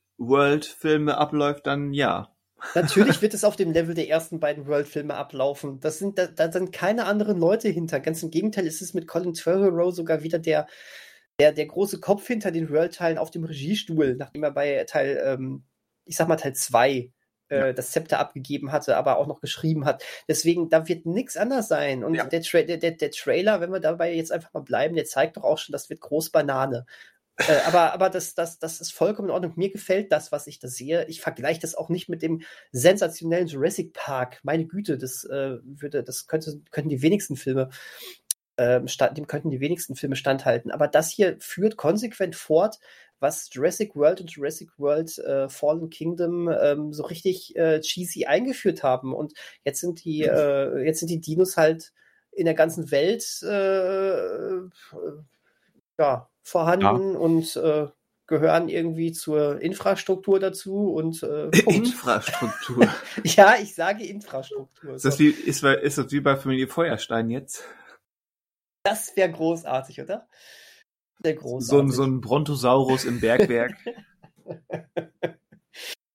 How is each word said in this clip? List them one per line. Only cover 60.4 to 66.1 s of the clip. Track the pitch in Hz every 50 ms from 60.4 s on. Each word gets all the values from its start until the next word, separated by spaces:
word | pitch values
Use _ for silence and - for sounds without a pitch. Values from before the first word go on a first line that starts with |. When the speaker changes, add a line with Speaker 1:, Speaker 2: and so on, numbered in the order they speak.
Speaker 2:
dazu | 196 185 185 - - 196 190 202 208 196 -
und, | 165 156 165 165 165 -
äh, | 156 147 151 151 156 160
Speaker 1:
<laughs> | 202 214
Speaker 2:
Punkt. | 226 175 185 226 247
Speaker 1:
Infrastruktur? | 247 - - 127 110 107 - - - - 127 113 - - - - 123 123 120
Speaker 2:
<laughs> | 214 - - - - - - -
Ja, | 160 - - 196 196 233 240
ich | 214 208 -
sage | - 165 180 208 214 226
Infrastruktur, | - 202 202 - - - 135 135 - 427 415 135 - _ _ - 143 131
Speaker 1:
Ist | 131 131
das | 135 135
Speaker 2:
so. | 143
Speaker 1:
wie, | 151 151
ist | 147 - - - 135 - -
bei, | 139 160
ist | - - 143 139 156
das | 127 -